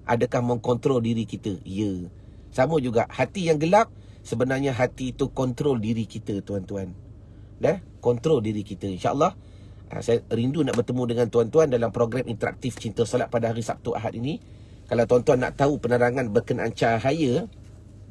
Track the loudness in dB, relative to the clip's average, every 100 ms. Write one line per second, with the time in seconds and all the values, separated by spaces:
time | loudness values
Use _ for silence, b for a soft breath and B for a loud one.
0 | -2 0 0 0 0 0 0 0 2 2
1 | 0 -2 -4 -6 -6 -8 -8 -4 -4 -4
2 | -8 -14 B B B 0 2 2 2 0
3 | 0 -2 -2 0 2 2 4 4 4 -2
4 | B B -6 -2 0 0 0 0 0 -2
5 | -6 -4 -4 -2 -2 0 0 0 0 -2
6 | -4 -8 -6 -6 -4 -6 -6 -8 -8 -12
7 | -18 -20 B B B B 0 0 -4 -4
8 | 0 2 4 2 2 -2 -6 -6 -6 -2
9 | -2 2 0 0 B B B B B -6
10 | 0 0 0 -2 0 0 0 0 0 0
11 | 0 0 2 2 4 4 4 4 0 0
12 | 0 0 -4 -4 -6 -4 -8 -6 -6 -2
13 | 0 0 0 0 0 -2 -4 -6 -4 -4
14 | -4 -4 -4 -6 B B B B B 2
15 | 4 4 6 4 2 2 2 2 2 4
16 | 2 2 0 0 0 -2 -2 0 2 2
17 | 0 2 2 0 -2 -12 -20 -20 -20 -20
18 | -20